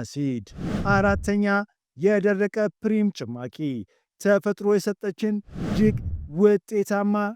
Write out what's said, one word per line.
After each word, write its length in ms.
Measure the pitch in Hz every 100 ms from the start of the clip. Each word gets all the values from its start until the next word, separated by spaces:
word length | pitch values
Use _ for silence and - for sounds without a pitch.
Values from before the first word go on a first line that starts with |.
ሲድ። 440 | 117 143 139 120 98 - - - 196
አራተኛ፣ 580 | 196 202 202 - 202 202 202 208 _ _ 127
የደረቀ 600 | 190 208 202 196 202 220 208 -
ፕሪም 320 | 214 214 208
ጭማቂ 460 | - 117 120 127 - 151 120 95 _ _ -
ተፈጥሮ 460 | 202 202 208 196 202
የሰጠችን 640 | 208 214 196 202 - 214 208 - -
እጅግ 360 | - 196 214 - - - - 156
ውጤታማ 800 | 208 202 - 214 196 202 202 208 202